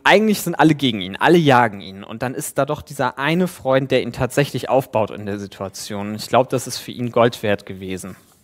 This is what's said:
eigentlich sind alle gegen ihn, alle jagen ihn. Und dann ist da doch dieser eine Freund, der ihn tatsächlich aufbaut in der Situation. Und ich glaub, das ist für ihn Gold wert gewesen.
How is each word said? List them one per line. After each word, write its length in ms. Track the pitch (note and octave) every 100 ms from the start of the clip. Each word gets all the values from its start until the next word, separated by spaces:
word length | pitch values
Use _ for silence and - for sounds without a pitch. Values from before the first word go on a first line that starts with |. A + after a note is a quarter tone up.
eigentlich 380 | C#3 F#3+ A3 G3
sind 140 | F3 E3+
alle 200 | D#3 D3
gegen 240 | C3+ G#2+
ihn, 160 | F#2 G2
alle 220 | C3+ F3
jagen 420 | C#3+ B2+ A#2 G2
ihn. 240 | - F#2+
Und 200 | - A2+
dann 120 | B2+ C3+
ist 220 | - -
da 80 | C#3
doch 160 | D3
dieser 360 | - C#3+ B2 -
eine 300 | D3 E3+ F3+
Freund, 420 | - C3 C3+ C3+
der 120 | B2+
ihn 100 | G#2
tatsächlich 580 | - B2+ - C#3 B2+ -
aufbaut 420 | C3 - A2 G#2
in 140 | - G#2
der 140 | G2+
Situation. 720 | G2 - F#2+ - - G#2 G#2
Und 60 | G#2+
ich 120 | -
glaub, 220 | A#2 B2+
das 180 | C3 B2+
ist 100 | -
für 140 | -
ihn 200 | A2+ A#2+
Gold 300 | A#2+ A#2 -
wert 240 | G#2+ G2+ -
gewesen. 520 | F#2+ F#2+ F#2 F#2+ F2+ _ _